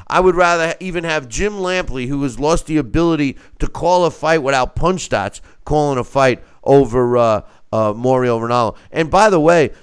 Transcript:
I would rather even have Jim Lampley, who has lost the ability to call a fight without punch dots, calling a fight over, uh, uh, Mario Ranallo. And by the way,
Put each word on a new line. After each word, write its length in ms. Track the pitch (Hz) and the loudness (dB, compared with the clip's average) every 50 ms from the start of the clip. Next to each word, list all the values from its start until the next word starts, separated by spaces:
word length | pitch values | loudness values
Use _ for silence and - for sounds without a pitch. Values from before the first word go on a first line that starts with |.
| - - | -10 -4
I 120 | - 165 | -2 2
would 160 | 185 185 175 | 2 2 2
rather 400 | 170 180 170 175 170 165 165 165 - | 4 2 2 2 0 0 -2 -4 -8
even 240 | - 185 170 175 165 | -10 -8 -8 -6 -6
have 240 | 170 156 156 139 120 | -4 -4 -4 -6 -6
Jim 240 | 113 123 185 208 208 | -6 -4 -4 -4 -4
Lampley, 540 | 202 185 180 185 185 180 - 127 135 123 123 | -4 -4 -4 -2 -4 -4 -4 -6 -6 -6 -6
who 140 | 143 139 139 | -4 -4 -4
has 140 | 139 113 113 | -6 -4 -4
lost 280 | 139 151 165 170 - | -2 0 0 0 -2
the 100 | - 156 | -2 -4
ability 640 | 151 139 110 95 160 170 170 165 147 147 135 - - - - - - | -4 -2 -2 -2 0 0 0 0 0 -2 -4 -6 -8 -16 -20 -8 -6
to 80 | - - | -6 -6
call 360 | - - 151 165 180 180 175 | -6 -4 -2 0 2 2 2
a 80 | 160 | 0
fight 320 | - - - 156 165 165 135 | -2 -2 -2 0 0 0 0
without 320 | 135 139 131 127 123 - | 0 0 0 -2 -2 -4
punch 320 | - - 170 190 175 - - | -2 -2 0 -2 -2 -4 -4
dots, 320 | - 107 98 101 - - - - - - - | -4 -4 -4 -4 -8 -12 -18 -20 -20 -20 -6
calling 340 | - 143 151 147 147 139 127 | -2 0 0 0 0 -2 -2
a 60 | 120 | -4
fight 400 | - - 143 135 131 123 - - - - - - | -2 0 2 2 2 2 -2 -6 -16 -20 -8 2
over, 540 | - 139 139 139 120 110 127 123 120 120 120 | 4 6 6 4 4 2 0 0 2 2 2
uh, 240 | 117 113 110 104 - - - _ - - | 2 2 2 0 -2 -8 -16 _ -12 -6
uh, 220 | - 110 110 107 104 | -2 0 0 0 -2
Mario 440 | 110 120 127 131 127 127 123 117 113 | -2 0 0 0 2 2 0 0 -2
Ranallo. 360 | 113 117 120 123 120 107 98 - - - | -2 0 0 0 0 0 -4 -8 -14 -8
And 180 | - 147 165 147 | -4 -4 -2 0
by 200 | 147 185 208 220 | 2 4 4 4
the 100 | 196 165 | 4 4
way, 320 | 151 160 175 170 147 120 - - | 4 4 4 4 2 0 -2 -8